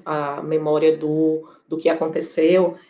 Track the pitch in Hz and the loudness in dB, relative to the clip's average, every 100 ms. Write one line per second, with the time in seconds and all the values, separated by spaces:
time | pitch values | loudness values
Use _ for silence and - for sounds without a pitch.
0 | - 151 143 143 151 156 151 151 156 156 | -8 -6 -4 -6 -4 -2 0 2 2 2
1 | 156 156 160 156 - _ - 160 160 160 | 0 0 0 -2 -6 _ -10 -2 0 0
2 | 160 160 - - 160 185 170 170 | -2 -4 -4 2 4 4 2 -2